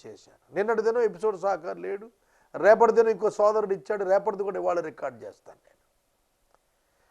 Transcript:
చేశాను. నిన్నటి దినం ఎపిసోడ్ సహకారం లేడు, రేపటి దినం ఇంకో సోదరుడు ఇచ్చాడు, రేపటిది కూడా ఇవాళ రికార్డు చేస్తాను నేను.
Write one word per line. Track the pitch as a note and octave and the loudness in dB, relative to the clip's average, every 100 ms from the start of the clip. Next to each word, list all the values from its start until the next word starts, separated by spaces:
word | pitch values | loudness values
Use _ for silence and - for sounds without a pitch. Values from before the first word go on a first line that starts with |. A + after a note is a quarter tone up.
| A#2 | -20
చేశాను. | G2 _ _ _ D3 | -20 _ _ _ -6
నిన్నటి | G#3+ A3+ | -2 -2
దినం | A3 A#3 | -2 0
ఎపిసోడ్ | A3 F3 A3 F#3+ | -2 -2 -6 -4
సహకారం | F#3+ F3+ E3+ F#3 | -4 -4 -8 -10
లేడు, | F3+ G3+ A3+ _ _ _ _ C#3+ | -10 -10 -12 _ _ _ _ 2
రేపటి | F3+ G#3+ A#3 | 6 6 6
దినం | A3 A3+ | 4 2
ఇంకో | G3+ G#3 | 2 -2
సోదరుడు | - G#3 A3 G#3 | 2 2 2 -2
ఇచ్చాడు, | G3 - G#3 | -4 -6 -4
రేపటిది | F#3 G3 G3+ G3 | 0 0 0 -4
కూడా | G3 F3+ | -4 -4
ఇవాళ | F3+ F3 | -2 -4
రికార్డు | D#3 - C#3 A#2+ G#2 | -6 -8 -12 -12 -18
చేస్తాను | - - - | -20 -20 -20
నేను. | _ _ _ _ _ _ _ _ _ _ _ _ _ _ _ | _ _ _ _ _ _ _ _ _ _ _ _ _ _ _